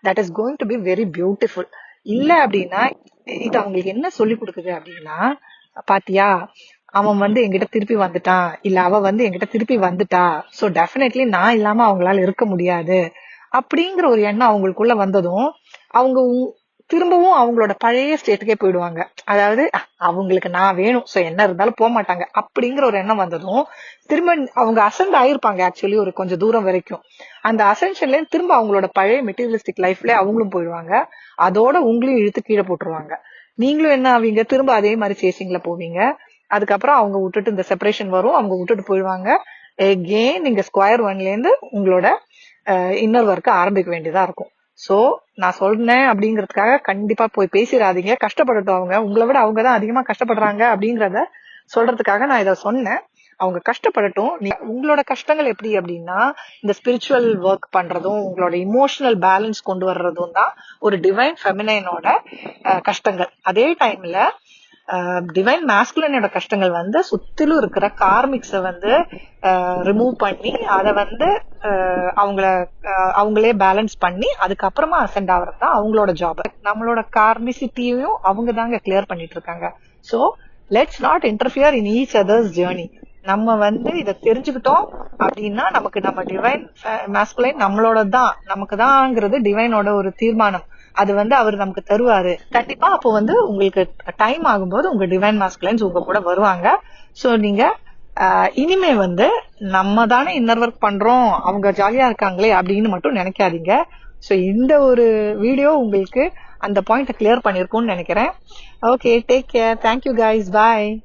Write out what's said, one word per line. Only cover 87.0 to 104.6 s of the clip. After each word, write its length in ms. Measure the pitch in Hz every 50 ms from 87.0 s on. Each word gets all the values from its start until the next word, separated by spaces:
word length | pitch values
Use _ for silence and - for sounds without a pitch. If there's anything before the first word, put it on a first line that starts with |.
| -
மாஸ்குலைன் 520 | 202 202 202 208 214 - - 247 254 294 302
நம்மளோட 500 | 214 196 196 208 226 226 226 220 214 196
தான், 280 | 190 254 254 214 - - -
நமக்கு 320 | - 196 196 202 196 208
தான்ங்கிறது 680 | 196 226 262 269 269 262 262 254 226 208 202 220 285 233
டிவைனோட 500 | 202 202 214 226 240 226 214 202 202 208
ஒரு 200 | 202 190 190 190
தீர்மானம். 500 | - 226 226 226 220 220 202 196 180 - - - - - - -
அது 220 | - 202 196 202
வந்து 200 | 202 208 220 269
அவர் 220 | 269 233 214 202
நமக்கு 260 | 202 202 196 185 196 -
தருவாரு 520 | - 202 208 240 247 220 196 180 180 175 - - -
கண்டிப்பா. 420 | - 240 240 240 269 - - 370 392
அப்போ 200 | - - 254 214
வந்து 360 | 214 208 233 349 480 453 370
உங்களுக்கு 440 | 208 196 196 190 185 196 185 - - - - - -
டைம் 280 | - 214 220 262 330 330
ஆகும்போது 420 | 302 226 202 190 180 180 226 302
உங்க 200 | 381 320 208 190
டிவைன் 340 | 175 185 185 190 208 214 208
மாஸ்குலைன்ஸ் 420 | 196 185 - - - 185 226 233 220
உங்க 180 | 190 175 175
கூட 200 | 156 - 185 208
வருவாங்க. 640 | 185 170 180 185 208 202 185 175 175 220 311 415 - - - - - - -
So, 240 | - - 254 233
நீங்க, 400 | 220 208 208 202 202 247 330 440 - - - - - - - - -
அஹ், 300 | - 190 185 190 185 185 -
இனிமே 400 | - 269 330 370 392 370 339 262
வந்து 360 | 214 196 180 175 170 226 311 453 480 - - - -
நம்ம 480 | 208 190 190 190 190 196 202 220 233
தானே 340 | 220 240 247 277 339 370 302
இன்னர் 180 | 240 226 233 226
ஒர்க் 280 | 233 233 233 - -
பண்றோம், 440 | 208 202 196 208 220 247 254 247 220
அவங்க 400 | 185 - - 180 190 202 196 202
ஜாலியா 420 | 190 196 202 202 226 254 269 247 220
இருக்காங்களே 380 | - 214 196 185 175 202 220
அப்படின்னு 380 | 208 185 185 180 196 202 214 226
மட்டும் 260 | 190 180 - - 277
நினைக்காதீங்க. 680 | 202 180 190 190 - 208 180 165 170 165 170 208 269 339 - - - - - - -
So, 200 | - - 208 190
இந்த 420 | 180 190 202 220